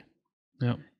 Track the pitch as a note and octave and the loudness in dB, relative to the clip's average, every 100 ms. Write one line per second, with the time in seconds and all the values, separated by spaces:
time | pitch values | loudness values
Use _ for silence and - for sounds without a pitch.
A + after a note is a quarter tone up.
0 | - _ _ _ _ _ B2 A#2 - _ | 0 _ _ _ _ _ 0 0 -6 _